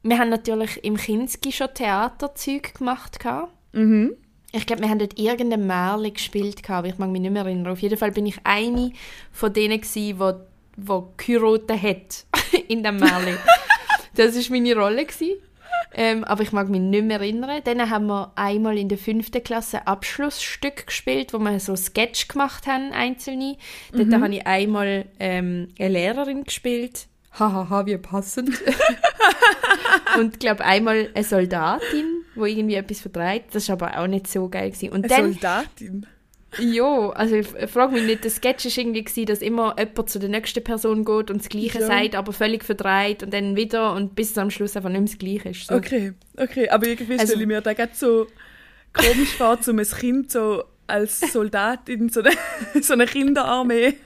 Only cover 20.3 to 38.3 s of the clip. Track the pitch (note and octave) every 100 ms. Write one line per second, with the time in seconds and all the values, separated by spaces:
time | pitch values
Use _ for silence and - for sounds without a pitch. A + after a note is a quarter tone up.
20.3 | - - - C#4 C#4 - - - C4 C4
21.3 | A3 G#3+ G3+ G3 F#3+ - - A#3 - -
22.3 | C#4+ C#4 - C#4 C4 C4+ - B3 B3 -
23.3 | C4 C4+ C#4 - - - - A3 A3+ G#3
24.3 | G3+ - F#3+ G#3 G#3 G3+ G3 G3 - F#3+
25.3 | F3+ F3+ F3 F3 - F#3+ F#3 F3+ B3 C#4
26.3 | C4+ C#4 - B3 A#3+ B3 B3 - _ _
27.3 | - G#3+ F#3+ F3+ G3+ G3 F#3+ - G3 G3
28.3 | - B3+ B3 G4 C4 G#4 A#3+ - - G#4
29.3 | - A#4 - - G4 - F#4 - A#3 A3+
30.3 | - A#3+ G#3 - G3 A3+ A3 G#3+ G3+ G#3
31.3 | G3 F3+ F3 D#3+ A3 - D4+ D#4+ E4+ -
32.3 | A3+ G#3+ G#3+ G#3+ G3+ G3 G#3 F#3+ E3+ F3
33.3 | G#3+ - G#3+ G#3 F#3 E3+ - F3+ G3 F#3+
34.3 | G3 F#3 F#3+ F#3+ - F#3 G3 A3+ C4 D4+
35.3 | F3+ F#3 F#3+ D4+ - G#3 G3 G3+ _ _
36.3 | _ _ - A#3 A#3 C4+ C#4 G#3 - A3
37.3 | G#3+ G#3 - G#3+ A#3+ C4 B3 A3 A3 A3+